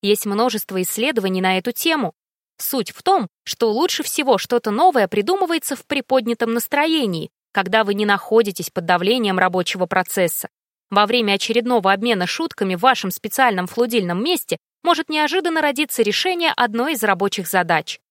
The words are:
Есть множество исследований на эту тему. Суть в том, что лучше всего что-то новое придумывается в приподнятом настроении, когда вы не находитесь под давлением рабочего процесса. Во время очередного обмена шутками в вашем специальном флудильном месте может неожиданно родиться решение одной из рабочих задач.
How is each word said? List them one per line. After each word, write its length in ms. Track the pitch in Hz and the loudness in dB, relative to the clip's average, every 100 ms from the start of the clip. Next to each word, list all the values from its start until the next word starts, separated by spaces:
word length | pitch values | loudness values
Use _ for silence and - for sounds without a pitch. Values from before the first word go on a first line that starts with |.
Есть 240 | 202 208 214 | 0 0 0
множество 560 | 202 247 220 - 190 | 0 0 -2 -4 -4
исследований 580 | 180 - 254 233 190 185 | -4 -2 -2 0 -2 0
на 200 | 185 185 | 0 0
эту 120 | 214 | -2
тему. 420 | - 330 311 196 - _ _ _ _ | -2 -2 0 -4 -8 _ _ _ _
Суть 300 | - 262 190 | -6 -4 -4
в 140 | - | -4
том, 240 | - 381 202 _ | 2 2 0 _
что 280 | - - 226 | -12 -2 0
лучше 300 | 214 349 - | 2 0 -2
всего 380 | 302 - 277 202 | -4 -2 2 2
что-то 320 | - 240 220 | 2 -2 0
новое 360 | 208 359 277 190 | 4 4 4 2
придумывается 680 | 208 208 392 359 330 - 269 | 0 0 0 0 -2 -2 -8
в 100 | - | -4
приподнятом 680 | 277 - 262 226 233 233 233 | -4 2 0 0 -2 -2 -2
настроении, 760 | - 285 311 320 233 170 156 _ _ | -2 0 2 2 0 -2 -8 _ _
когда 320 | - 190 220 | -2 2 2
вы 100 | 202 | 2
не 100 | 202 | 0
находитесь 680 | 208 196 - 220 208 180 175 | 2 0 2 2 2 -2 -6
под 140 | - 170 | -6 0
давлением 520 | 180 185 247 214 185 | 0 2 0 0 2
рабочего 480 | 185 185 175 185 180 | 2 2 -2 -2 0
процесса. 640 | 185 180 - 175 - - _ _ _ _ | 0 -2 0 0 0 -10 _ _ _ _
Во 160 | 196 208 | 2 4
время 280 | 240 214 | 2 2
очередного 600 | 196 - 226 240 240 185 | 0 0 0 2 2 2
обмена 320 | 196 233 208 180 | 2 2 0 -2
шутками 480 | - 330 - 190 | -4 -6 -4 -4
в 60 | 180 | 2
вашем 320 | 247 247 196 | 2 2 -2
специальном 560 | - 214 - 254 185 185 | -6 -6 2 2 2 -4
флудильном 560 | - 233 240 180 175 | -2 0 0 0 -2
месте 340 | 269 359 - - _ _ | 0 -2 -2 -8 _ _
может 240 | 330 320 330 | 0 0 0
неожиданно 540 | 311 302 349 339 320 | -2 0 0 -2 0
родиться 400 | 302 269 302 - | 0 -2 -4 0
решение 500 | 214 - 370 359 330 - | 0 0 -2 0 -2 0
одной 360 | 240 220 269 | -2 0 -2
из 100 | 277 | 0
рабочих 440 | 214 185 196 - 175 | 0 0 0 -4 -2
задач. 520 | 190 170 165 - - _ | -2 2 0 -2 -14 _